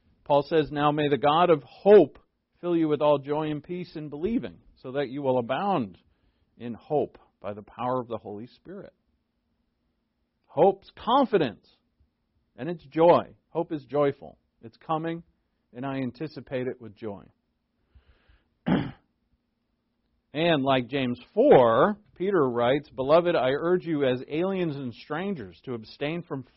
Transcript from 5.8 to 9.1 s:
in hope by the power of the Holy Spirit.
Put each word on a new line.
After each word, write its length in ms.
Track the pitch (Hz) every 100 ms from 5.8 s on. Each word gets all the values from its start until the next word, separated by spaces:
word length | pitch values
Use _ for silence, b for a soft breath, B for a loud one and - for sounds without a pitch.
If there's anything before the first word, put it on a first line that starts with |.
| 107 85 _ _ _ _ _ _
in 160 | 117
hope 460 | 107 - 147 107 - _ _
by 140 | 95
the 80 | 104
power 380 | 104 - 123 127
of 80 | 113
the 100 | 110
Holy 300 | 107 101 120
Spirit. 440 | _ - 196 - _ _